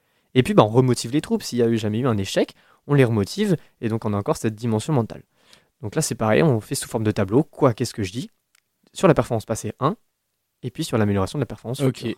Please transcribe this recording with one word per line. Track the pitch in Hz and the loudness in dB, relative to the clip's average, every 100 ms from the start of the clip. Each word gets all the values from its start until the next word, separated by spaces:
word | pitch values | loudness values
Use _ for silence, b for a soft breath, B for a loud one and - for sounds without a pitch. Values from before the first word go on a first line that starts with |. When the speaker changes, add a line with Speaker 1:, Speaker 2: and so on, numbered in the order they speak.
| _ _ _ | _ _ _
Speaker 1:
Et | 131 | 2
puis, | 127 208 | 4 6
bah, | |
on | 110 | 4
remotive | 117 127 120 117 | 6 4 2 -2
les | 143 | -4
troupes. | - 226 | -2 -4
S'il | - 120 | -2 0
y | |
a | 117 | 2
eu, | 113 | 2
jamais | 107 107 | 0 -2
eu | 131 | 0
un | 107 | 0
échec, | 95 175 - - b b - | -2 -2 -2 -4 b b 0
on | 143 | 4
les | |
remotive, | 123 113 95 - 214 170 b b | 4 2 0 -2 -2 -2 b b
et | 117 | -4
donc | 110 110 | -4 -2
on | |
a | 101 | -2
encore | 101 160 | -2 -2
cette | 117 107 | -4 -4
dimension | 120 107 - | -2 -2 0
mentale. | 143 107 - - b b b b _ | -2 -2 -6 -20 b b b b _
Donc | 104 | -8
là, | 151 | -4
c'est | 147 117 | -4 -2
pareil, | 110 120 | 2 4
on | 160 117 | 4 2
fait | - | -2
sous | 139 - | -8 -6
forme | 120 | -4
de | 107 | -2
tableau, | 104 110 117 | 0 0 0
quoi, | - - 139 110 | 0 2 0 2
qu'est-ce | 117 | -4
que | - | -4
je | 98 | -6
dis, | 107 196 _ _ _ _ _ _ | -6 -12 _ _ _ _ _ _
sur | - 190 | 0 4
la | |
performance | 131 120 113 - | 4 2 -2 -4
passée, | 113 107 - | -8 -8 -4
un, | 135 226 _ _ _ _ _ _ | -4 -4 _ _ _ _ _ _
et | 127 | -10
puis | - | -8
sur | 160 120 | -4 0
l'amélioration | 104 101 92 147 | 0 0 -2 -4
de | |
la | 127 | -6
performance | 107 110 139 | -8 -10 -4
Speaker 2:
Ok, | 135 - | -2 -2
Speaker 1:
future. | 117 | -6